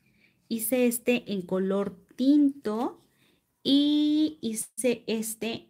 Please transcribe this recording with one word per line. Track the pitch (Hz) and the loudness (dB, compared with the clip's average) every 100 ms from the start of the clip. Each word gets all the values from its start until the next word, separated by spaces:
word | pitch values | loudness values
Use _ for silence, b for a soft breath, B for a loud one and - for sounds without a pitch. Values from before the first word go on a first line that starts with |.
| b b b b - | b b b b -8
Hice | 226 - 254 247 | -6 -2 2 2
este | 233 - 240 - | 2 0 -2 -2
en | 202 | -6
color | 175 185 190 196 202 - _ - | -2 -2 0 -2 -2 -8 _ -2
tinto. | 262 294 277 - 214 220 302 - b b b b _ _ | 4 6 4 2 -6 -4 -4 -8 b b b b _ _
Y | - 277 294 294 302 302 311 311 | 2 2 4 2 2 2 0 -2
hice | 226 220 - - 254 233 - | -8 -8 -10 -4 -2 -2 -4
este | 226 220 - 220 233 | -6 -6 -8 -8 -10